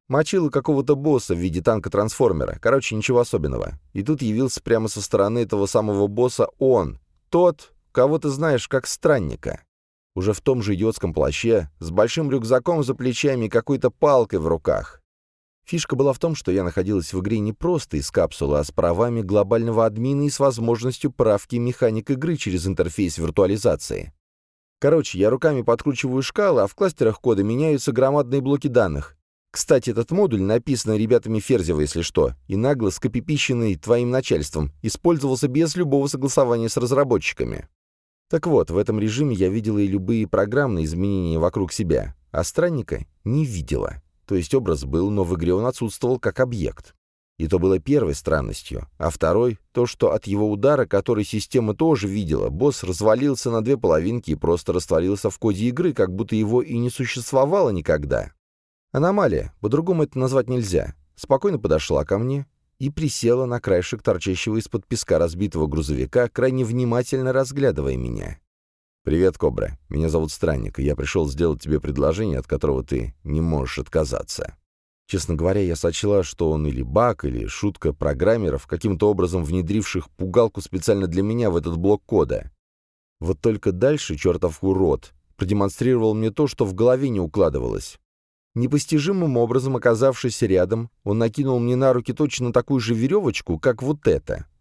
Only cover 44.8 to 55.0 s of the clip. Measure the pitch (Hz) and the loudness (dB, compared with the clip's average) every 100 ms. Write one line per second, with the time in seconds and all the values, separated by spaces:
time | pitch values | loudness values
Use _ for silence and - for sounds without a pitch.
44.8 | 69 76 98 104 87 87 85 90 117 - | -2 -2 0 0 -2 0 0 0 0 -4
45.8 | 117 - 120 127 107 - 127 117 71 - | -6 -4 -2 -2 -2 -2 -2 -2 -6 -8
46.8 | - _ _ _ _ - 80 92 92 95 | -16 _ _ _ _ -8 0 2 2 2
47.8 | 101 147 98 73 - 76 60 - - 62 | 2 0 0 -2 -2 -2 -2 -8 -10 -12
48.8 | - - 80 - 80 95 123 107 _ - | -12 -6 -6 -2 0 2 0 -2 _ -2
49.8 | 120 - 110 107 - 101 107 104 127 147 | -2 0 0 0 -2 -2 0 2 2 2
50.8 | 117 98 - 110 104 107 - 131 110 101 | 2 0 0 0 0 -4 -2 0 0 0
51.8 | 160 139 98 101 87 73 52 73 139 - | 2 2 0 -2 -2 -2 -2 0 0 0
52.8 | 92 82 104 113 143 131 123 113 113 135 | -4 0 4 4 2 0 -2 -2 0 0
53.8 | 107 80 87 120 95 76 - 87 - 90 | 2 2 2 -2 -4 -2 0 0 0 -2
54.8 | - 80 | 0 0